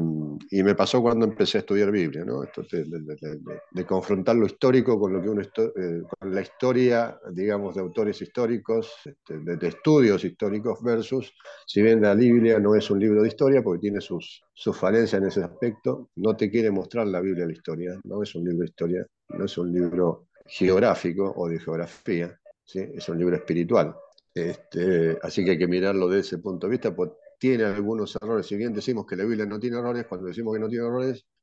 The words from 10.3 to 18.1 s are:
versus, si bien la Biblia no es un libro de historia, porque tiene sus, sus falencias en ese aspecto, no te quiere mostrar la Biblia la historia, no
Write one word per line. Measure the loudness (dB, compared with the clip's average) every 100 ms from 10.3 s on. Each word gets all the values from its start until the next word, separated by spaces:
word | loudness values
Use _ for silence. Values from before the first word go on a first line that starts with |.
| -4 -4 -2 -4 -4
versus, | -2 -2 -2 -6 -6 -12 -20 -20 -4
si | 4
bien | 6 8
la | 6
Biblia | 6 6 6 6 6
no | 6 4
es | 4
un | 2
libro | 4 4
de | 4
historia, | 4 4 4
porque | 4 0
tiene | -2 -4
sus, | -6 -8 -10 -18 _
sus | -8 -4 0
falencias | 2 2 2 2
en | 0
ese | 0
aspecto, | -4 -4 -4 -4 -4 -6 -6
no | -2 0 0
te | 0
quiere | 2 2
mostrar | 0 -2 -2 -2
la | -2
Biblia | -2 -2 -4
la |
historia, | -6 -8 -8 -8 -10
no | -10